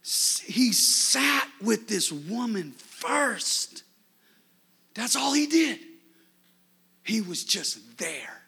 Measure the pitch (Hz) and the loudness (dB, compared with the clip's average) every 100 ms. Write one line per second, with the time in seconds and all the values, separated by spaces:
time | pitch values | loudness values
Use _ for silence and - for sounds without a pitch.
0 | - - - - - - 254 - - - | -2 0 0 0 -2 2 4 4 4 4
1 | - 262 285 277 269 - 208 214 226 202 | 2 4 4 2 0 -4 0 0 0 -2
2 | - 151 147 233 240 208 156 123 - - | -2 -4 -6 -4 -2 -2 -6 -12 -20 -10
3 | - 285 277 214 - - - - - _ | -2 0 0 0 -2 -2 -4 -12 -20 _
4 | _ _ _ _ _ _ _ _ _ - | _ _ _ _ _ _ _ _ _ -8
5 | 233 277 277 285 294 320 311 - - - | -2 0 2 2 4 4 2 -2 -10 -20
6 | _ _ _ _ _ _ _ _ _ _ | _ _ _ _ _ _ _ _ _ _
7 | - 220 185 170 - 202 - - 117 117 | -4 -2 -2 -6 -2 -2 -2 -6 -12 -10
8 | 165 147 - - | -8 -8 -12 -16